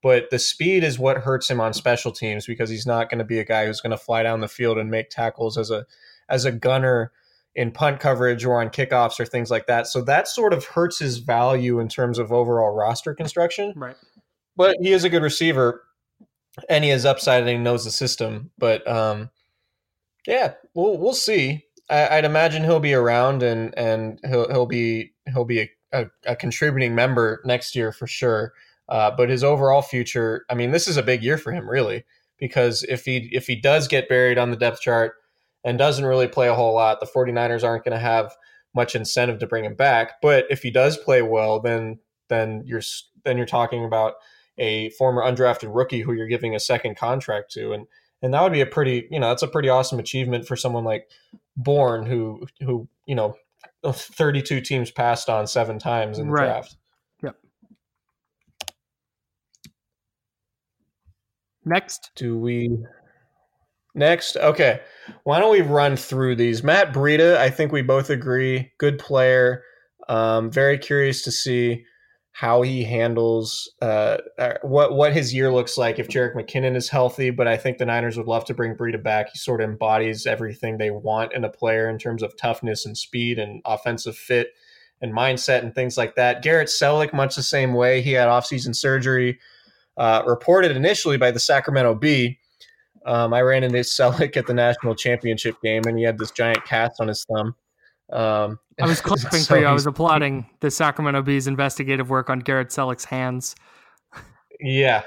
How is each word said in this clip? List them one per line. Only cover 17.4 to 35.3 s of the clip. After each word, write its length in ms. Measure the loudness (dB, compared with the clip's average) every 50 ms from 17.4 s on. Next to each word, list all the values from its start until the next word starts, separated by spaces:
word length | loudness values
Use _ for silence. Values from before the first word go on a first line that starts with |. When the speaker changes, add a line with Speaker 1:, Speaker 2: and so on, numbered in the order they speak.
Speaker 1:
and 80 | 4 2
he 80 | 0
knows 280 | 0 0 0 0 0 -2
the 60 | -4
system. 600 | -4 -4 -2 -4 -2 -4 -4 -6 -6 -8 -12 -14 _ 0
But, 280 | 2 2 2 2 0
um, 440 | -2 -2 0 0 0 -2 -4 -8 -12 -16 _ _ _ _ _ _ _ _ _ _ _ _ _ _ _ _ _ -4
yeah, 280 | -2 0 0 0 -2 -4 -8 _ _ -4
we'll, 240 | -2 0 0 0 0
we'll 160 | 0 -2 0
see. 500 | 0 0 0 0 0 0 0 -2 -6 -8 _ _ _ _ 0
I, 300 | 2 2 2 4 4 2
I'd 80 | 2
imagine 380 | 2 2 2 2 2 2 0 2
he'll 160 | 2 2 2
be 120 | 2 2
around, 500 | 2 4 4 4 4 4 2 2 2 2
and, 340 | 0 0 0 -2 -4 -6 -4 -2
and 400 | -2 0 0 -2 -2 -6 -8 -8 -4
he'll, 240 | -2 0 0 0 2
he'll 160 | 2 0 0
be, 480 | 0 0 -2 0 0 -2 -4 -6 -10 _ _ _ -4
he'll 140 | -2 -2 -2
be 140 | 0 0 -2
a, 100 | -2 -4 _ _ _ _
a, 140 | -6 -4 -4 -6 _ _ -6
a 100 | -6 -4
contributing 580 | -4 -4 -6 -4 -2 0 0 0 0 0 0 2
member 460 | 2 2 2 2 2 2 0 0 -2 -2
next 280 | -2 -2 -2 -4 -4 -4
year 180 | -4 -4 -4
for 140 | -4 -8 -10
sure. 460 | -10 -6 -2 0 0 0 0 -2 -4 -8 _ _ _ _ _ _ -4
Uh, 220 | 0 2 2 2
but 200 | 2 2 2 2
his 120 | 2 2
overall 380 | 2 2 2 4 4 4 4 4
future, 640 | 2 0 -4 -4 -4 -4 -2 -2 -2 -2 -2 -4 -6 -6
I 40 | -4
mean, 160 | -2 -2 0
this 160 | 0 0 0
is 120 | 0 -2 0
a 40 |
big 200 | 0 0 0 0
year 160 | 0 -2 -2 -2
for 140 | -4 -6
him, 160 | -8 -8 -6 -4
really, 360 | -2 -2 -2 -2 -4 -8 -10 _ _ _ _ _ _ _
because 440 | -10 -4 0 2 2 2 0 -2
if 240 | -4 -6 -6 -6 -4
he, 240 | -4 -6 -6 -4 -6
if 140 | -6 -6 -4
he 100 | -4 -4
does 320 | 0 2 4 4 4 2 2
get 200 | 0 0 2 2
buried 280 | 4 4 4 4 4
on 140 | 2 2 0
the 60 | 0
depth 260 | 0 0 -2 -2 -2
chart 320 | -2 0 2 2 2 0 -4 _ _ _